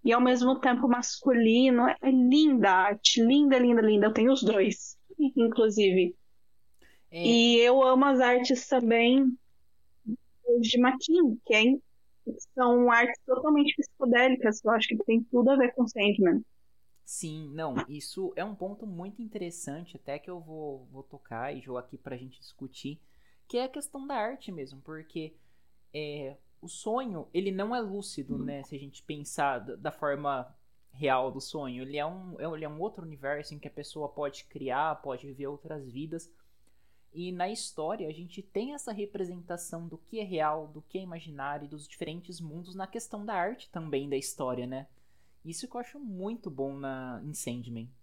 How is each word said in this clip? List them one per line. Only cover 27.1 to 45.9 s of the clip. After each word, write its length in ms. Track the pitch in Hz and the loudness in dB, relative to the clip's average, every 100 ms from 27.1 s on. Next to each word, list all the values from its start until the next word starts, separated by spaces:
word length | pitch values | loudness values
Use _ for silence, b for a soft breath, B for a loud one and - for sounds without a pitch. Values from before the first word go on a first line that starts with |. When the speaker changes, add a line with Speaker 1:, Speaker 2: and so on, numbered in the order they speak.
| 175 - | -10 -6
Speaker 2:
ele 180 | 170 196 | -4 -4
não 240 | 190 208 247 | -4 -4 -4
é 60 | |
lúcido, 560 | 214 196 196 - 135 139 | -6 -8 -10 -12 -8 -8
né, 260 | - 143 | -8 -10
se 140 | 139 143 | -12 -14
a 20 | |
gente 240 | 143 - | -16 -20
pensar 560 | - 151 147 - 143 127 | -14 -14 -12 -2 -2 -2
da, 160 | 101 - | -8 -10
da 160 | 147 | -10
forma 640 | - 147 143 143 135 123 - _ _ _ | -6 -4 -2 -4 -6 -8 -16 _ _ _
real 360 | 131 143 131 131 | -6 0 0 -2
do 100 | 135 | -6
sonho. 400 | - 160 135 123 | -12 -10 -10 -12
Ele 160 | 131 147 | -10 -8
é 80 | 151 | -8
um, 340 | 185 185 170 | -10 -16 -10
é, 60 | 160 | -10
ele 180 | 156 | -8
é 60 | 156 | -12
um 100 | 151 | -8
outro 240 | 202 214 | -10 -10
universo 500 | 165 147 139 147 147 | -18 -10 -8 -8 -10
em 60 | 147 | -16
que 80 | 143 | -16
a 40 | |
pessoa 360 | - 147 - 143 | -14 -14 -10 -10
pode 380 | 143 147 139 - | -6 -8 -8 -18
criar, 560 | - 131 139 156 147 | -12 -6 -2 -2 -4
pode 240 | 143 123 143 | -8 -10 -12
viver 200 | 135 139 | -12 -12
outras 440 | 143 160 156 135 | -12 -12 -14 -12
vidas. 400 | 120 156 165 - _ _ _ _ _ _ _ _ | -12 -10 -12 -14 _ _ _ _ _ _ _ _
E 160 | 160 180 | -12 -10
na 160 | 180 180 | -6 -6
história 580 | 226 - - 156 220 160 | -6 -12 -8 -8 -6 -8
a 60 | |
gente 280 | 156 175 - | -12 -16 -16
tem 320 | 196 202 247 | -8 -8 -8
essa 200 | 285 262 | -10 -12
representação 920 | 202 202 202 180 180 170 175 175 165 170 | -10 -10 -8 -8 -8 -12 -12 -10 -12 -12
do 120 | 160 | -16
que 240 | _ 226 | _ -10
é 20 | |
real, 440 | 202 175 156 156 151 | -8 -2 -2 -2 -8
do 140 | 151 | -16
que 160 | - 185 | -14 -12
é 40 | |
imaginário, 680 | 185 170 156 143 139 147 147 | -12 -14 -16 -12 -10 -8 -12
dos 180 | 151 147 | -16 -20
diferentes 540 | - 160 165 175 175 | -14 -12 -12 -14 -14
mundos 340 | 160 156 180 | -14 -14 -14
na 140 | 185 190 | -12 -12
questão 380 | 233 - 208 208 | -12 -12 -12 -8
da 80 | |
arte 360 | 202 175 254 - | -4 -4 -6 -12
também 380 | 175 160 139 143 | -12 -6 -6 -4
da 80 | 135 | -6
história, 500 | 135 - 131 123 123 | -6 -8 -6 -6 -8
né? 220 | 131 143 _ _ _ _ _ | -10 -14 _ _ _ _ _
Isso 240 | 156 165 247 | -16 -14 -12
que 80 | 240 | -12
eu 60 | |
acho 180 | 240 | -12